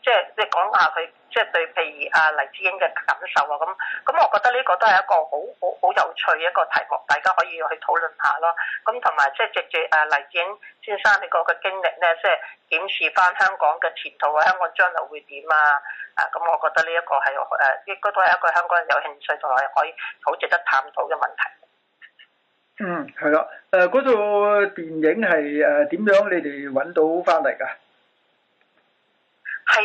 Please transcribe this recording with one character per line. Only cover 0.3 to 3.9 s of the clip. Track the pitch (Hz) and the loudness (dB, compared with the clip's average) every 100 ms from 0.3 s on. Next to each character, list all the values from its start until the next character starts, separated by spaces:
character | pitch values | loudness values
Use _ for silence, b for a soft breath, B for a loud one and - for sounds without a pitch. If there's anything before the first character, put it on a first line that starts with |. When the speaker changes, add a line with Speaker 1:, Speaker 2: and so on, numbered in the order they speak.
Speaker 1:
即 | - | -4
係 | 208 | -2
講 | 170 196 | 0 2
下 | 220 160 | 2 2
佢， | 170 - _ _ | 0 -8 _ _
即 | 233 | -4
係 | 208 | 0
對 | 175 160 | 0 -2
譬 | - 156 | -2 -6
如 | 147 147 | -6 -2
阿 | 165 156 | 2 2
黎 | 151 139 | 2 -4
智 | - | -4
英 | 185 | -4
嘅 | - 170 - - | -2 -2 -2 -4
感 | 139 180 | -4 -2
受 | - 147 | -2 0
啊， | 147 | -2
噉， | 165 190 B | -4 -6 B